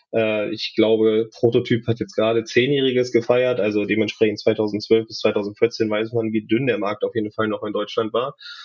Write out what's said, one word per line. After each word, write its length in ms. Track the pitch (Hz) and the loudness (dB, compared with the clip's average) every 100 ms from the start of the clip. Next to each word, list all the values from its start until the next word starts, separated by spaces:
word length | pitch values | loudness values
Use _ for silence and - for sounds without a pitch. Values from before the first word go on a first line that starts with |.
| _ | _
Äh, 360 | 113 110 107 104 | -2 0 0 -4
ich 240 | 107 - - | -6 -4 2
glaube, 540 | 110 110 110 110 113 | 4 4 4 2 -2
Prototyp 540 | - 117 120 123 117 120 | 0 2 2 2 0 0
hat 120 | 117 | -4
jetzt 160 | 101 | -4
gerade 300 | - 110 113 | 0 0 0
Zehnjähriges 640 | 113 123 127 139 131 123 123 | 0 0 2 2 2 0 2
gefeiert, 480 | 117 110 123 127 120 | 0 2 2 2 0
also 280 | 107 104 101 | 0 0 0
dementsprechend 520 | 107 104 - 110 104 | 0 -2 0 0 2
zweitausendzwölf 680 | - 110 107 104 - 113 113 | 0 0 0 -2 2 2 2
bis 120 | - | -4
zweitausendvierzehn 680 | 107 107 101 104 113 - 107 | -2 -2 -4 -2 -2 0 -2
weiß 240 | 107 113 | -2 -2
man, 200 | 117 113 | -4 -2
wie 140 | 110 107 | -4 0
dünn 200 | 113 135 | 0 0
der 120 | 101 | -2
Markt 240 | 101 104 | -4 -4
auf 120 | 98 | -4
jeden 180 | 113 107 | -2 -4
Fall 160 | - 107 | -2 -4
noch 160 | 101 | -4
in 80 | 107 | -4
Deutschland 400 | 104 104 - 107 | -6 -4 -4 -2
war. 240 | 117 135 - - - | -2 -4 -8 -18 -18